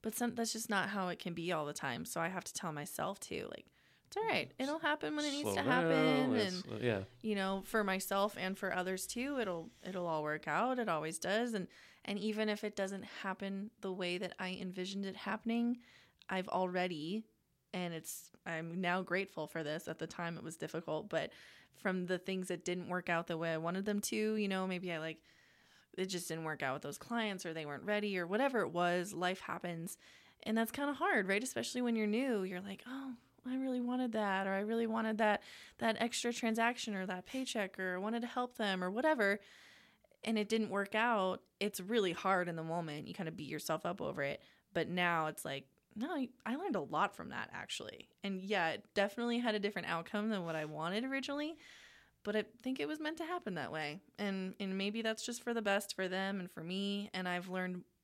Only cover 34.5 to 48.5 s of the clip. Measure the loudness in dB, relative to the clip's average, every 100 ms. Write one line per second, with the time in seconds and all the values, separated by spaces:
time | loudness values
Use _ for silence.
34.5 | 0 2 2 2 2 2 4 6 4 0
35.5 | -18 -18 -2 0 2 0 2 0 2 2
36.5 | 4 2 2 -4 -2 -2 -4 -4 -4 -2
37.5 | 0 -2 0 -2 0 0 -2 -2 -2 -4
38.5 | 0 0 2 0 4 4 6 6 4 -2
39.5 | -20 -20 -20 -20 _ _ _ 0 2 4
40.5 | 2 2 0 0 2 4 4 4 0 _
41.5 | _ -2 -2 2 4 4 2 4 4 4
42.5 | -2 -2 -2 -2 -6 -8 -4 -4 -4 -6
43.5 | -4 -2 0 0 -2 -2 0 -2 -2 -10
44.5 | -20 _ -2 0 2 4 4 2 -2 -4
45.5 | -6 -8 _ _ -6 -4 -2 -4 -6 -4
46.5 | -2 0 0 0 2 2 0 -8 -6 -8
47.5 | -10 -8 -8 -8 -12 -16 _ -6 -4 0